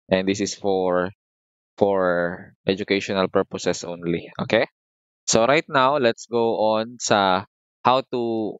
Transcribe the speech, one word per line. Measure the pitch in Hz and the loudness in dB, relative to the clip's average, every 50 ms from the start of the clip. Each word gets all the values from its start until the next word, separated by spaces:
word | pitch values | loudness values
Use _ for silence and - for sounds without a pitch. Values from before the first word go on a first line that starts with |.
| _ - | _ -2
and | - 92 95 | -2 -2 0
this | 95 98 104 | 0 -2 -2
is | 101 95 - | -2 -4 -6
for, | - - 101 95 95 92 92 90 90 90 95 - _ _ _ _ _ _ _ _ _ _ _ _ | -6 -2 -2 0 0 0 0 0 0 -2 -2 -6 _ _ _ _ _ _ _ _ _ _ _ _
for | - 104 98 98 95 92 90 87 87 87 87 90 95 101 - _ _ - | 0 0 2 2 2 2 0 0 0 -2 -4 -4 -8 -14 -20 _ _ -4
educational | - 98 92 104 - 98 98 - - 104 95 92 | -4 -2 -2 0 -2 -2 -2 -2 -2 -2 -2 -2
purposes | 92 - 98 95 - - - - 92 87 - - | 0 0 0 -2 -2 -6 -6 -4 -4 -4 -4 -6
only. | 90 87 85 87 85 85 82 - - - - | -10 -10 -8 -4 -4 -4 -4 -4 -8 -10 -8
Okay? | - - - 117 135 - _ _ _ _ _ _ _ _ _ _ - | -4 0 0 0 0 -2 _ _ _ _ _ _ _ _ _ _ -4
So | - - 113 113 | 2 2 4 4
right | 120 143 160 - | 4 2 2 0
now, | - 156 135 127 131 143 | 0 0 2 2 2 2
let's | 147 127 117 113 - - | 2 2 2 0 0 -6
go | - 117 117 117 113 110 85 107 107 110 | -4 -2 0 0 0 0 0 0 0 0
on | 110 110 120 123 117 | 0 -2 -6 -8 -8
sa | - - 117 104 98 95 92 92 - - _ _ _ _ _ _ - | -2 0 2 4 4 4 2 0 -2 -6 _ _ _ _ _ _ 2
how | 123 127 135 131 - - | 2 2 2 0 -2 -4
to | 123 117 117 113 110 110 98 - - | -4 -2 -2 -2 -2 -4 -4 -6 -10